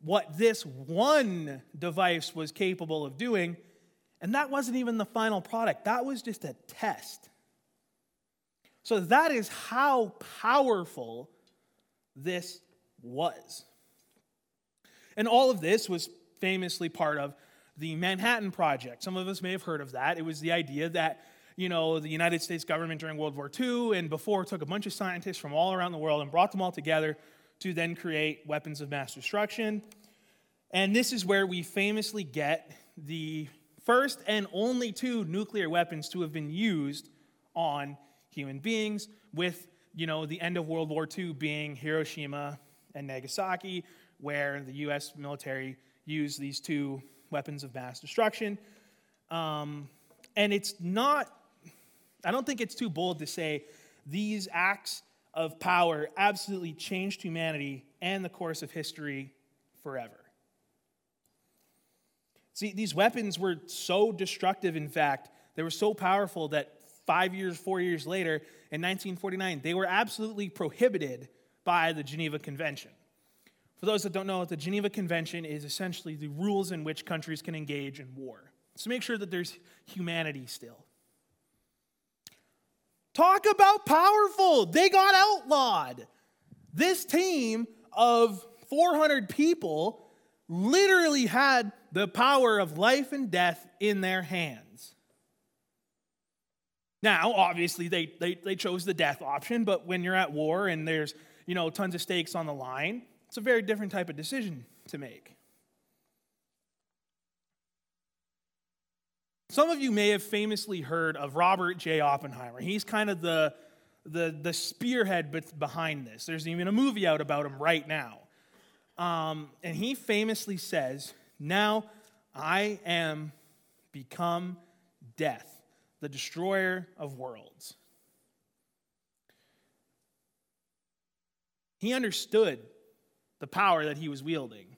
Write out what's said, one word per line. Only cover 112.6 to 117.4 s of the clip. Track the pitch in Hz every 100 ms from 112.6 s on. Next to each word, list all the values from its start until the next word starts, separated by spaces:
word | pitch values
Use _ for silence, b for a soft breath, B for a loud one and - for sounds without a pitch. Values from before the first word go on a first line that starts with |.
| 170 202
kind | - 214 208
of | 180
the, | 170 160 156 B B B B B
the, | - 165 165 151
the | 160
spearhead | 160 - - 240 254 196 180 151
beth-, | 160 - 151
behind | 143 151 160 147 120
this. | 110 -
There's | 160 156
even | 170 180
a |
movie | 214 269 214 180
out | 156
about | 143 147